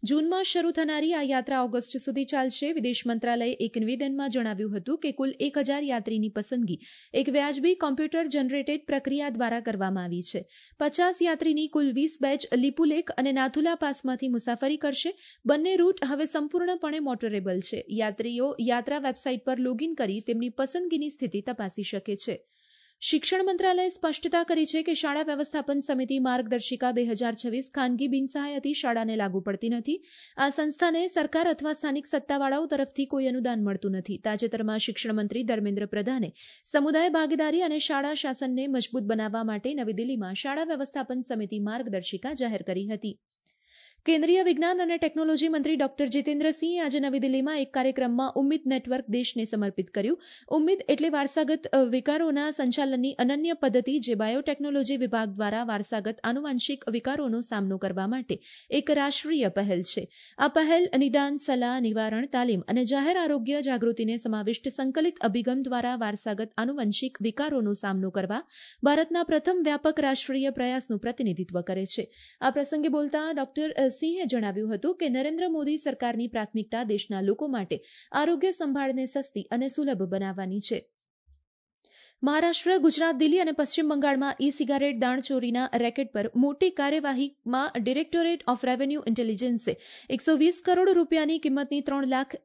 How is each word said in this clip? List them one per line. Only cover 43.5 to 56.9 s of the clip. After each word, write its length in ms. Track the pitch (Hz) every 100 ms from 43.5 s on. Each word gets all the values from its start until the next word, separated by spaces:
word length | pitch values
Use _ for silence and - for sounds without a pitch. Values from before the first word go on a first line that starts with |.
| _ _ _ - _ -
કેન્દ્રીય 360 | 320 311 359
વિજ્ઞાન 400 | 359 285 339 359
અને 140 | 339 339
ટેકનોલોજી 520 | 320 311 320 311 320
મંત્રી 280 | 320 294 311
ડોક્ટર 300 | 269 269 285
જીતેન્દ્ર 440 | 262 294 294 311
સિંહે 280 | 311 320 349
આજે 220 | 302 277
નવી 180 | 277 269
દિલ્હીમાં 420 | 269 262 269 311
એક 140 | 269
કાર્યક્રમમાં 580 | 269 262 262 247 240 269 277
ઉમ્મીદ 240 | 277 311 285
નેટવર્ક 380 | 262 262 254 247
દેશને 360 | 233 247 233
સમર્પિત 460 | 220 214 202 196 185
કર્યું. 320 | - 208 349 - - -
ઉમ્મીદ 300 | 311 311 381 -
એટલે 200 | 294 320
વારસાગત, 580 | 294 277 - 277 311 -
અ, 160 | 269
વિકારોના 680 | 254 254 254 302 330 285 294
સંચાલનની 600 | 294 262 247 277 254 262
અનન્ય 400 | 277 247 285 330
પદ્ધતિ, 460 | 330 269 240 254 285
જે 160 | 240
બાયોટેકનોલોજી 840 | 220 214 247 302 285 285 285 254 269
વિભાગ 320 | 247 226 220
દ્વારા 360 | 196 208 214
વારસાગત 560 | 233 208 202 220 208 202
આનુવંશિક 600 | 220 247 294 254 - 277 -